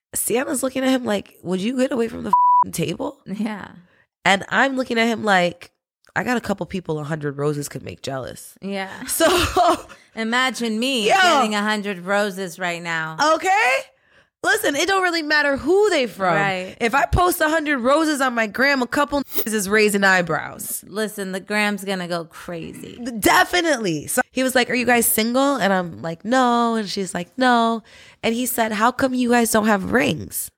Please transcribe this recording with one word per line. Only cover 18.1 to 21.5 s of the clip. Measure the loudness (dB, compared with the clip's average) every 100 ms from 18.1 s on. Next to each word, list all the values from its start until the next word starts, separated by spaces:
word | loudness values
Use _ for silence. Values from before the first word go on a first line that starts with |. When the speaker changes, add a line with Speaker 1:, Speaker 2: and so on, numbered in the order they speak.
| 2
Speaker 1:
on | 0
my | 0 -4
gram, | 0 2 2
a | 0
couple | 0 0 -2 -4 -6 -4
is | -4 0
raising | 2 4 4
eyebrows. | 4 4 2 -2 -6 -12 -10 -10 -10
Speaker 2:
Listen, | -6 -6 -6 -6
the | -8
gram's | -4